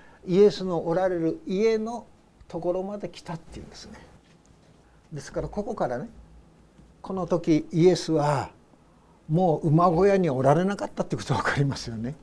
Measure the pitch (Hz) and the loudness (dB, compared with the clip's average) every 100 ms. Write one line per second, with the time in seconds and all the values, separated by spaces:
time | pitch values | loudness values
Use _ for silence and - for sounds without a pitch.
0 | - - - 180 208 - 185 165 160 170 | -20 -16 0 6 6 4 -2 0 2 0
1 | 190 175 165 165 - 190 226 220 220 233 | 0 0 -2 -4 -4 0 2 0 -4 -10
2 | - _ _ _ - 170 170 185 196 208 | -14 _ _ _ -14 -6 -4 -4 -6 -10
3 | 180 - - 165 - 107 73 - - - | -12 -14 -12 -14 -12 -18 -18 -20 -20 -20
4 | - - _ _ _ _ _ _ _ _ | -20 -20 _ _ _ _ _ _ _ _
5 | _ 147 - 170 - 208 208 220 147 123 | _ -16 -10 -10 -8 -8 -8 -6 -4 -4
6 | 233 - - - - _ _ _ - _ | -8 -16 -20 -20 -20 _ _ _ -20 _
7 | - 190 175 175 175 151 - 165 180 175 | -10 -6 -2 0 2 2 2 4 4 4
8 | - 156 147 139 - - _ _ _ _ | 0 0 2 0 -4 -12 _ _ _ _
9 | _ _ - 160 185 151 165 156 180 165 | _ _ -2 2 2 2 2 4 4 4
10 | 202 202 170 127 135 156 190 196 202 - | 4 4 2 2 4 4 2 -4 -8 -6
11 | - 127 - 110 - 143 139 - 117 113 | -6 -6 -4 -2 -2 0 -2 -4 -10 -8
12 | 117 151 | -10 -10